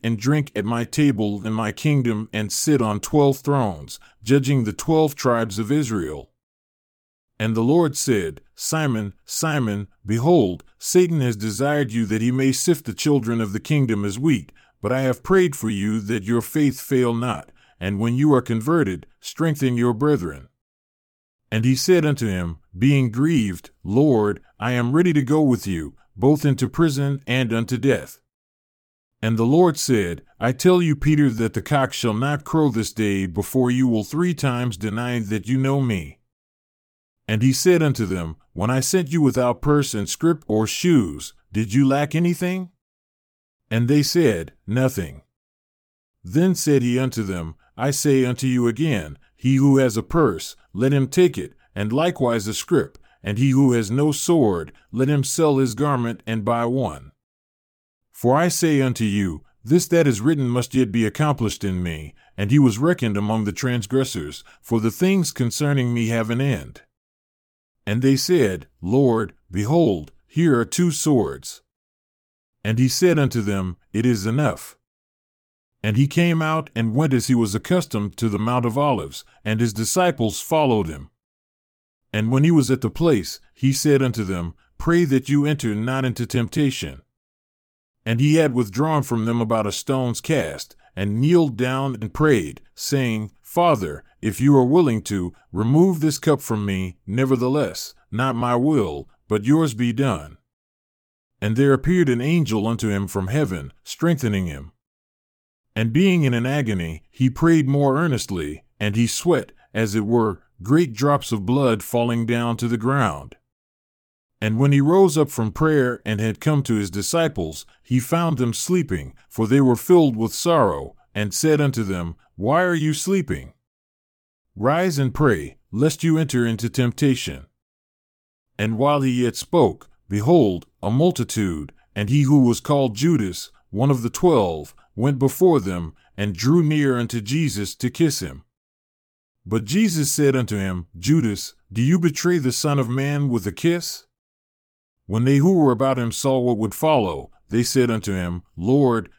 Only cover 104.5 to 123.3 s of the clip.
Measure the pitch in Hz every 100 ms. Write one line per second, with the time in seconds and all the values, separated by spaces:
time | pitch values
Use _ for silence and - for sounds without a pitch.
104.5 | 71 71 _ _ _ _ _ _ _ _
105.5 | _ _ - 113 117 196 180 143 120 123
106.5 | 143 113 98 85 82 - - 127 123 165
107.5 | 165 135 143 139 131 170 120 - 95 73
108.5 | 76 _ - 104 104 117 - 170 151 -
109.5 | _ _ 107 113 107 104 120 110 90 _
110.5 | - 92 151 170 107 143 143 - 110 95
111.5 | 131 131 110 - 120 120 117 113 120 120
112.5 | 113 120 117 113 139 113 73 - - _
113.5 | _ _ _ _ _ _ _ _ - 107
114.5 | 110 139 139 139 185 196 147 147 - 110
115.5 | - 156 151 127 120 - 107 110 107 -
116.5 | 151 - 110 101 95 98 170 160 - 80
117.5 | 78 - _ - 127 123 165 170 143 123
118.5 | 113 - 180 151 90 67 - _ - 113
119.5 | 135 131 120 - 180 151 110 113 - 170
120.5 | 165 110 73 67 - _ - 104 - 156
121.5 | 151 143 123 101 92 85 82 _ - 101
122.5 | 156 180 170 156 147 - 196 151